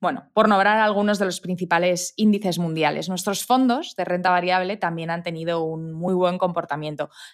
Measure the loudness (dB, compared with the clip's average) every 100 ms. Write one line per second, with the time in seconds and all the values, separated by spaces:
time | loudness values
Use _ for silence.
0 | -4 -4 -2 2 4 6 4 4 2 2
1 | 0 0 -2 -2 -6 -4 0 2 2 0
2 | -4 2 2 4 0 -2 -2 0 0 0
3 | -6 -4 -4 -4 0 2 4 0 -4 -8
4 | -4 0 2 2 2 0 0 -2 -4 -4
5 | -4 -6 -6 -6 -4 -2 -2 -6 -8 -6
6 | -2 2 2 0 -2 -2 -4 -6 -4 -4
7 | -6 -10 -20